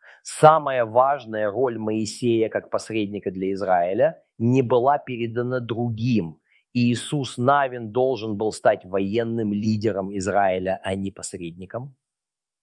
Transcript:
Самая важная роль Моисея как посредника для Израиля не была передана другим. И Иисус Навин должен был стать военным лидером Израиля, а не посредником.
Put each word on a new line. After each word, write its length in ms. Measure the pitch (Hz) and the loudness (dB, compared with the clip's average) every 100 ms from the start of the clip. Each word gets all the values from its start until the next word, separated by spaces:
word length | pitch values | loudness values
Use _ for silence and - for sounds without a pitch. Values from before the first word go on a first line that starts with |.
| - - | -20 -20
Самая 600 | - - 151 156 143 131 | -10 6 8 8 2 0
важная 680 | 113 117 135 143 110 107 107 | 2 4 4 2 -4 -2 0
роль 280 | 104 131 110 | 0 0 0
Моисея 720 | 107 110 110 - 120 113 110 | -2 -2 -4 -2 0 2 2
как 200 | 101 - | -2 -4
посредника 640 | - - 110 101 101 98 | -6 -4 -4 -4 -4 -6
для 220 | 92 95 | -4 -4
Израиля 680 | 95 95 90 87 104 151 - _ - | -2 0 2 2 2 0 0 _ -2
не 240 | 117 131 | 2 4
была 360 | 120 123 131 147 | 4 2 4 0
передана 640 | - 117 117 117 123 127 | -2 -6 -4 -4 -4 -4
другим. 800 | 120 113 120 110 123 113 82 - _ _ _ | -4 -4 -4 -2 0 0 -2 -10 _ _ _
И 180 | 123 120 | 0 0
Иисус 460 | 117 - 151 127 - | 0 -4 -6 -6 0
Навин 560 | 123 143 135 123 113 | 2 4 2 -4 -6
должен 420 | 113 131 117 110 101 | 0 0 0 -4 -2
был 160 | 107 | -4
стать 320 | - 117 101 | 0 2 2
военным 720 | 92 98 98 113 117 117 104 | -2 -2 0 0 -2 -2 -2
лидером 600 | 104 110 107 107 95 95 101 | 0 0 0 0 -2 -4 -4
Израиля, 640 | 95 98 98 92 92 95 | 0 2 2 0 -2 -4
а 100 | 95 98 | -4 -4
не 140 | 98 | -6
посредником. 840 | - - 92 85 87 92 117 139 131 _ _ _ _ _ _ | -8 -14 -10 -12 -12 -12 -12 -12 _ _ _ _ _ _ _